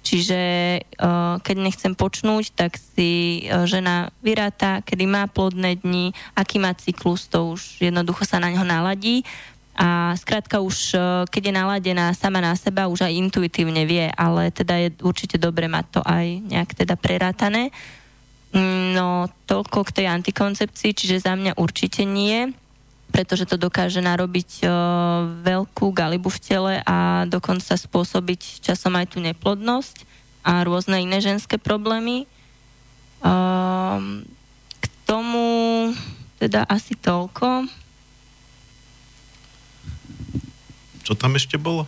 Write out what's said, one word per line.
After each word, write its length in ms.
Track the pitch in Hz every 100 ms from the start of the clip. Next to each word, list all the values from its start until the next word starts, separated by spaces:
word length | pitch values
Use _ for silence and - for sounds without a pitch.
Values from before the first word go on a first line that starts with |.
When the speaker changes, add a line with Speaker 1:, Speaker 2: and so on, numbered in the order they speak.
Speaker 1:
Čiže, 400 | - 175 180 185
e, 400 | 180 175 175 180 - - 175 175 175 175
keď 120 | - 190
nechcem 320 | 190 190 190
počnúť, 640 | 185 190 - 220 214 220 -
tak 240 | 175 -
si, 640 | - - 175 170 175 170
e, 240 | - 180 175
žena 400 | 185 185 175 175 _
vyráta, 560 | 220 220 208 - 196 190
kedy 240 | - 185
má 240 | 190 202 202
plodné 480 | - 190 180 185 180
dni, 400 | 180 180 180 185 -
aký 240 | - 196 208
má 160 | 185
cyklus, 560 | 180 - 180 - 175 -
to 240 | 170 165
už 320 | 170 - -
jednoducho 400 | 180 175 175 180
sa 160 | 202 180
na 80 | 175
ňo 160 | 180
naladí. 640 | 180 165 175 196 208 240 254 - - - _ -
A 400 | 175 175 170 175
skrátka 480 | - 214 202 214
už, 320 | 190 - - 185
e, 20 | 180 180 180
keď 140 | - 202
je 20 |
naladená 520 | 190 190 202 185 180 170 180
sama 240 | 196 190
na 160 | 175 180
seba, 320 | - 190 190
už 160 | 175
aj 80 | 185
intuitívne 720 | 170 185 196 175 - 165 160
vie, 240 | 156 170 160 -
ale 320 | 170 170 170
teda 400 | - 175 175 175
je 0 | 165
určite 320 | 180 175 - 170
dobre 320 | 170 170 165
mať 180 | 160 165
to 80 | -
aj 260 | - 170 170 180 208
nejak 220 | 175 175
teda 240 | - 180 175
prerátané. 720 | - 180 185 185 202 214 247 - - - - - - - - 190 185 185 185 185
No, 340 | 180 180 180 - -
toľko 400 | 196 208 - 196
k 160 | -
tej 40 | 190
antikoncepcii, 800 | 175 175 - 202 202 208 - 220 208
čiže 260 | 185 185
za 160 | 185 185
mňa 160 | 196
určite 480 | - 170 - 190 -
nie, 480 | 196 196 202 220 254 262 _ _ _ _ -
pretože 340 | - 185 180
to 140 | 180 185
dokáže 400 | 180 - 180 185
narobiť, 600 | 180 175 180 180 175 -
e, 40 | 175 175 175 175 175 170 170 170
veľkú 480 | 175 185 196 - 196
galibu 400 | 180 160 175 185
v 100 | -
tele 340 | - 196 190 190 -
a 400 | 180 175 180 180
dokonca 480 | 175 - 185 -
spôsobiť 880 | 180 - - 175 190 180 180 - -
časom 320 | - 185 - 180
aj 160 | 180
tú 60 | -
neplodnosť 880 | 170 165 202 202 220 247 277 - - - - - 160
a 160 | 175
rôzne 380 | 175 180 185 190
iné 160 | 180 190
ženské 380 | 202 202 - 214
problémy. 680 | - 208 208 220 226 247 277 - - - - - - - - -
Ehm, 1040 | 180 185 185 185 185 185 185 196 196 202 - - - - - -
k 40 | - -
tomu 880 | - 220 233 233 233 233 226 226 226 240 - - - -
teda 240 | 214 208
asi 320 | - 208 - -
toľko. 720 | - 175 180 - 247 254 262 - - - - - - - - - - - - - - - - - - - - - - - - - - - - - - - - -
Speaker 2:
Čo 80 | -
tam 240 | 104 123 139
ešte 240 | 135 156
bolo? 240 | 160 165